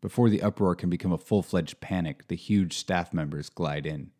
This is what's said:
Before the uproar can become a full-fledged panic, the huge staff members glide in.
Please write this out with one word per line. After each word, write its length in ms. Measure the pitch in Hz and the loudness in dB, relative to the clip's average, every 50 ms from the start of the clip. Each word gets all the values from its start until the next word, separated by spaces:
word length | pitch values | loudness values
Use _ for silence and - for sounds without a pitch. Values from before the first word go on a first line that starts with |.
Before 280 | - 101 - - 123 117 | -8 -6 2 4 6 6
the 140 | 104 98 - | 6 4 2
uproar 340 | 104 104 - 104 92 87 | 0 0 2 2 2 2
can 140 | - - 90 | 2 0 -2
become 220 | 87 87 - 90 87 | -2 0 0 0 0
a 60 | 80 | 0
full-fledged 640 | - - 107 104 90 - - 92 82 76 - _ | 0 2 2 2 2 2 0 -2 -2 -2 -6 _
panic, 480 | - - 98 92 87 78 69 _ - _ | -8 -4 -2 -2 -2 -2 -6 _ -8 _
the 80 | 87 | -8
huge 400 | 85 - - 107 101 95 85 - | -8 -2 2 2 2 2 2 -2
staff 380 | - - - 92 87 85 - - | -8 -4 -2 -2 -2 -2 -2 -2
members 340 | 85 78 73 73 73 73 - | -4 -4 -4 -6 -8 -10 -10
glide 380 | _ - 87 78 73 76 73 | _ -4 -4 -2 -2 -4 -4
in. 240 | 78 76 76 65 - _ _ | -6 -6 -8 -10 -14 _ _